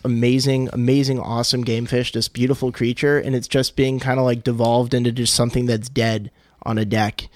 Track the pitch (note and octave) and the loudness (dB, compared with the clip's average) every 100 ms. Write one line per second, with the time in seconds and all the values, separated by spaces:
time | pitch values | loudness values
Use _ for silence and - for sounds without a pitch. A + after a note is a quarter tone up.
0 | B2+ A#2 A#2+ B2+ C3 C3 B2+ - A#2+ C#3 | 0 2 4 2 2 0 -2 0 2 2
1 | C3+ B2+ - A#2 A#2+ B2 A#2+ A2+ A#2+ B2 | 2 -2 -2 -2 -2 -2 -2 -2 0 -2
2 | A#2+ A2+ A2 - B2+ C3+ C3 B2 A#2+ A#2+ | -2 -4 -6 -2 0 2 -2 0 -2 0
3 | C#3+ D3 - B2+ A2+ C#3 C3 - C3 C3 | 2 2 0 -4 0 0 0 0 0 0
4 | B2+ C3 B2+ A#2+ B2+ A#2 A#2 A#2+ A#2+ B2 | -2 0 2 0 -2 0 2 2 2 0
5 | A#2+ A#2+ A#2 - A#2+ B2+ B2 A2+ A#2+ C3 | 0 0 -2 2 0 0 0 -2 -2 -2
6 | A2+ A2 G#2 _ _ _ - A2 G#2+ A2 | 0 -2 -6 _ _ _ -4 -2 0 0
7 | G#2 - - | 0 -4 -14